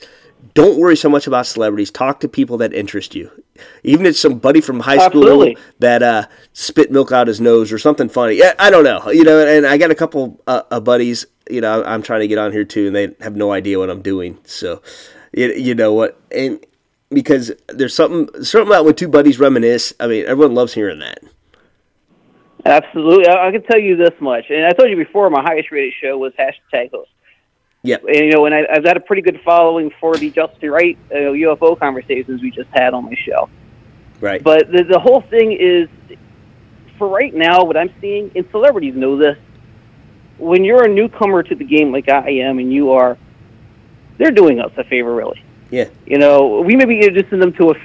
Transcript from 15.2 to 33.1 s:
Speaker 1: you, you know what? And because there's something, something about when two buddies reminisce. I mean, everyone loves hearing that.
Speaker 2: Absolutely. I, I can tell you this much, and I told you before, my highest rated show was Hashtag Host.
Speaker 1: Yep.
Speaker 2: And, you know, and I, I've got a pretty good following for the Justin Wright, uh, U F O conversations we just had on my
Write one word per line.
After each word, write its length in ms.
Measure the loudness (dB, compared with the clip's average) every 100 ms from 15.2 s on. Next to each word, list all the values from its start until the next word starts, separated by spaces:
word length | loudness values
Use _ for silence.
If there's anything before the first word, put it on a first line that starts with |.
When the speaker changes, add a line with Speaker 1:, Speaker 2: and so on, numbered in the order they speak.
| _
Speaker 1:
you, 200 | -4 -4
you 220 | -2 -4
know 180 | -2 0
what? 260 | 0 -2 -6 _
And 340 | -8 -6 -8 _ _ _ _ _
because 420 | -4 0 -2 -2 -14 _
there's 260 | -8 -8
something, 480 | -2 -2 0 -6 -8
something 240 | -2 0 2
about 160 | 2 4
when 80 |
two 140 | 0 2
buddies 300 | 2 4 4
reminisce. 540 | 2 2 2 0 -4 -8
I 60 | -4
mean, 180 | -4 -4
everyone 280 | 0 2
loves 180 | 2 -2
hearing 260 | -4 -8 -8
that. 180 | -16 -18 _ _ _ _ _ _ _ _ _ _ _ _ _ _
Speaker 2:
Absolutely. 640 | 0 0 0 -6 2 4 4
I, 200 | 2 0
I 20 |
can 100 | -4
tell 160 | 0 0
you 180 | 0 2
this 160 | 0 0
much, 260 | -6 -6 -4
and 140 | -2 0
I 60 |
told 180 | 2 2
you 60 | 2
before, 340 | -4 0 0
my 120 | 0
highest 280 | -2 -4 -6
rated 240 | -6 -6 -6
show 180 | -8 -6
was 140 | -8
Hashtag 560 | -4 -6 -6 _ -6 -6
Host. 200 | -10 -16 _ _ _ _ _ _ _
Speaker 1:
Yep. 220 | -4 -4
Speaker 2:
And, 120 | 0 0
you 140 | 2
know, 140 | 2 2
and 80 |
I, 120 | 0 0
I've 100 | 0
got 140 | 0 -2
a 40 |
pretty 220 | -2 -2
good 180 | -2 -4
following 480 | 0 2 2 0 -6 -6
for 160 | -4 -4
the 140 | -4
Justin 400 | -4 -6 _ -6
Wright, 280 | -2 -2 -4 _
uh, 160 | -6 -4
U 200 | -2 -2
F 100 | 0
O 140 | 0 0
conversations 640 | -4 -6 -6 -8 -6 -8
we 80 | -10
just 180 | -10 -6
had 220 | -2 -2
on 100 | -2
my 100 | -10